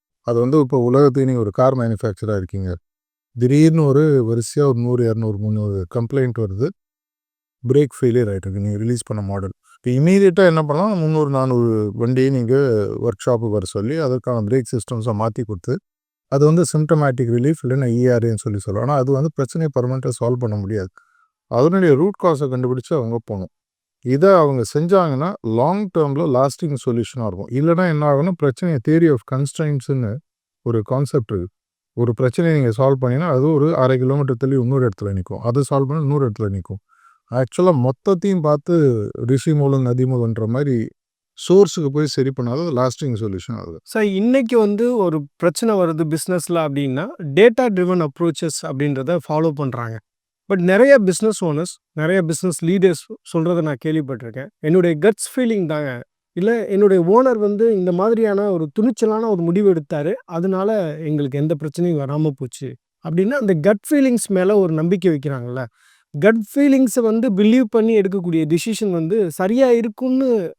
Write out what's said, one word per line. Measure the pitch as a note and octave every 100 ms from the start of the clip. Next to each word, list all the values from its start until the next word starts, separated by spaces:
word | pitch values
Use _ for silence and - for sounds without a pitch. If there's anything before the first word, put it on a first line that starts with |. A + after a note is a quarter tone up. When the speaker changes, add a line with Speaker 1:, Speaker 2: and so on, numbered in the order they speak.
| _ _ -
Speaker 1:
அது | A#2
வந்து | B2 D3+
இப்போ | B2+ C3+
உலகத்துக்கு | A#2+ C3 C#3+ C3+ C3
நீங்க | B2
ஒரு | G#2
கார் | A2+ C3 C3
மேனுஃபேக்சரா | A#2 A2 A2+ F#2+ G#2+ G2+
இருக்கீங்க, | F2+ G2 F#2 F2+ _ _ _ _ _ A#2
திடீர்னு | B2 C#3+ D#3+ D#3+ C#3+
ஒரு | C3+ D#3 C#3
வரிசையா | A2+ A#2 A2+ D3 C#3+
ஒரு | A#2
நூறு, | A#2+ B2
இருநூறு, | A2+ A2+ A2 G2+
முந்நூறு | G#2+ G#2+ G#2 G2 F2
கம்ப்ளைண்ட் | A#2+ A#2 C#3 B2+ A2+
வருது. | G#2 G2 D3+ - _ _ _ _ _ _ _ _
பிரேக் | A#2+ C3+ C#3+
ஃபெயிலியர் | - B2 A#2+ G#2+
ஆயிட்டு | G2 G2
இருக்கு, | G2
நீங்க | G#2 G#2
ரிலீஸ் | A#2 A#2+
பண்ண | - G#2+
மாடல். | G2 G2 F#2+ - _
இப்ப | _ B2
இம்மீடியட்டா | B2+ D#3+ G3 G3 E3+ F#3
என்ன | D#3+
பண்ணலாம்? | D3 D3 G#3 F#3
முந்நூறு, | D#3 D#3 D3
நானூறு | C3+ C3 B2 A#2 A2 G#2+
வண்டியை | A2+ A#2 B2+ C3+
நீங்க | C3+ A#2 C3+ C3+ A2 G2+ A2
ஒர்க் | A#2 A2
ஷாப்புக்கு | - A#2 A2+
வர | G#2 F#2
சொல்லி, | G#2 A2 D#3+
அதற்கான | C#3 B2+ B2+ A#2
பிரேக் | G#2 C3 A#2
சிஸ்டம்ஸை | A#2+ - A#2+ A#2 G#2
மாத்தி | A2+ G#2+
கொடுத்து, | G#2+ G2 - C3 _ _ _ _ _
அது | C#3 D3
வந்து | E3 E3
சிம்டமேட்டிக் | D#3 D#3 D#3+ C#3 B2+ A#2
ரிலீஃப், | A#2+ C3+ D#3+
இல்லைன்னா | C3 C3+ B2+
இ | A#2+ B2+
ஆர் | A#2+ A2+
ஏன்னு | G#2+
சொல்லி | A2+ G#2
சொல்லுவோம். | G#2 G2 B2
ஆனா, | D3
அது | B2+
வந்து | C3+ D#3
பிரச்சனையை | - C3 E3+ D#3+
பெர்மனென்ட்டா | C3 B2 C3 C3
சால்வ் | A#2+ A#2 B2
பண்ண | A#2+ G#2
முடியாது. | G2 G#2+ F#2+ _ _ _ _ _ _
அதனுடைய | A#2 D3+ F#3+ F3 C3+
ரூட் | G3 -
காஸை | F3+ C#3+ C#3
கண்டுபிடிச்சு | B2+ B2 B2+ -
அவங்க | D#3 A2+ A#2
போகணும். | - G2+ F2+ _ _ _ _ _ B2
இதை | C#3 G3
அவங்க | F#3 D3 C3 A2
செஞ்சாங்கன்னா, | D3 E3+ F#3+ E3 C3 E3+ - A2+
லாங் | A2+ D3 G3+ G3
டேர்ம்ல | E3+ D3 C#3 E3+
லாஸ்டிங் | B2 C#3 - D#3+ C3+
சொல்யூஷனா | C3 A#2 A2 B2+ A2
இருக்கும். | F2+ G2
இல்லைன்னா | B2+ D#3+ E3+ F3+
என்ன | D3+ D3+
ஆகும்னா, | C#3 F3 F3
பிரச்சனையை | C#3+ B2 F3 C#3+
theory | D#3 E3 E3+
of | C3 -
constraints-ன்னு | C3 C#3+ - D#3 C#3+ - C3+ A2+ B2 _ _ _ _ A#2
ஒரு | A2+
கான்செப்ட் | G2+ C3 C#3+ D3 A2
இருக்கு. | G2+ F2+ _ _ _ _ -
ஒரு | A#2+
பிரச்சனையை | A2+ B2+ C#3+ E3+ D#3
நீங்க | B2
சால்வ் | A2 C3+ C3+
பண்ணீங்கன்னா, | B2+ C3 F3
அது | C3 D3
ஒரு | D3+ D#3 E3+
அரை | B2+ C3
கிலோமீட்டர் | B2+ C#3 C#3 A#2+
தள்ளி | C3+ C3+
இன்னொரு | A#2+ C3+ B2
இடத்துல | G2+ G#2
நிக்கும். | F#2+ F2 G2+
அதை | A2+ C3+
சால்வ் | C3 C#3 C3+
பண்ணா | D#3
இன்னொரு | C#3 D3 B2+
இடத்துல | G#2 G#2
நிக்கும். | F#2+ - G2 _ _ _ _ _
ஆக்சுவலா | A#2+ B2+ - F#3 C#3+
மொத்தத்தையும் | B2 C3 G3+ F#3 G3+ F#3
பார்த்து | D3+ D3 - E3+ C#3+ A2+ G#2 - A#2
ரிஷி | C3 E3+
மூலம் | D3 C#3 C3+ B2
நதி | A#2+ B2+
மூலம்ன்ற | B2+ A2+ A2 A2
மாதிரி | B2 C#3+ A#2+ A2 _ _ _ _ -
சோர்ஸுக்கு | - F#3 F#3+ - C#3+
போய் | D3 D3
சரி | - C3
பண்ணாதான் | C3+ A#2+ C3 E3+
அது | B2
லாஸ்டிங் | B2+ - C#3+ G#2+
சொல்யூஷன் | A2 F#2+ - A2
ஆகுது. | E2+ D#2+
Speaker 2:
சார், | _ A3 G#3
இன்னைக்கு | F#3+ A3+ C4+ A3+ A#3+
வந்து | G#3 G#3 A#3+ A#3+
ஒரு | F3+ D#3 C#3+ _
பிரச்சனை | F3 - A3+ G3+
வருது | E3+ D#3+ D#3
பிசினஸ்ல | D#3 - F3+ - F3
அப்படின்னா, | D3+ C#3 C#3 B2+ G#3+ - D#3
டேட்டா | D3 A#3 A3+ B3
ட்ரிவன் | F#3 F3+ F3+ D3+
அப்ரோச்சஸ் | - E3+ D3+ E3 -
அப்படின்றத | D#3+ C3+ D3 C3+ C3 F3
ஃபாலோ | - D#3 D#3+
பண்றாங்க. | D3 C3+ A#2 A#2 A2+ _ _ _ _ -
But | F#3+
நிறைய | F3 G3 C4+ C#4
பிசினஸ் | F#3 F3 A3 G#3
ஓனர்ஸ், | E3+ D3 F3+ - _ D#3
நிறைய | D#3 F#3+
பிசினஸ் | D#3+ E3 F#3 D#3
லீடர்ஸ் | E3 F#3+ F#3 D#3+ - A3
சொல்றதை | - E3 E3 F3
நான் | D#3 B2+
கேள்விப்பட்டிருக்கேன். | D#3 D#3 C#3 A#2+ A#2 B2+ D3 _
என்னுடைய | D#3 F#3 F3 D3+
கட்ஸ் | G3 G#3+ -
ஃபீலிங் | - A#3+ G#3+ E3
தாங்க, | D3+ C#3+ B2 - _ _ F3
இல்ல, | G#3 A#3 G3+
"என்னுடைய | G3 G3+ F#3+ E3+
ஓனர் | A3+ C4 A3+
வந்து | G#3 G#3 A3+
இந்த | G3+ F3+
மாதிரியான | F3 G#3+ A3+ G#3+ G3 G#3
ஒரு | F3 D#3
துணிச்சலான | G#3+ A#3 A3 A3 A3 A3+
ஒரு | F#3+
முடிவு | E3+ F#3 G3+
எடுத்தாரு, | E3 D3 D#3 D3+ B3+ -
அதனால | E3+ F#3+ F#3 G3+ A3 E3 D3+
எங்களுக்கு | D#3+ D3+ C#3+ C#3+
எந்த | D#3 D3+
பிரச்சனையும் | D3+ E3+ F3 D3+
வராம | C3+ D3 D#3
போச்சு" | C#3 B2+ - C3 B2+ _ _
அப்படின்னு | E3 E3 G3 C#4+
அந்த | G#3 D#3+
கட் | F#3 G#3+
ஃபீலிங்ஸ் | - D4 C4 A#3+ -
மேல | F#3 F#3 G#3
ஒரு | F3+
நம்பிக்கை | D#3 E3+ G3 F3+
வைக்கிறாங்கல்ல. | D3 C#3+ C3 A#2+ B2 A#2+ _ _ _ _
கட் | C#3+ G3 A3+
ஃபீலிங்ஸை | G3+ C#4+ C#4+ C4+ B3+ B3+
வந்து | A3+ A3+ B3+
பிலீவ் | F#3+ G#3+ B3+ A3+
பண்ணி | A3+ A3 A3
எடுக்கக்கூடிய | F#3+ G3 F3 E3 D3+
டிசிஷன் | E3 A3+ G#3 G#3
வந்து | E3+ D#3+ A3 F3
சரியா | C#3+ F#3+ A#3+ B3+
இருக்கும்னு | A#3 A3+ - B3+ C4 C4 A3+ E3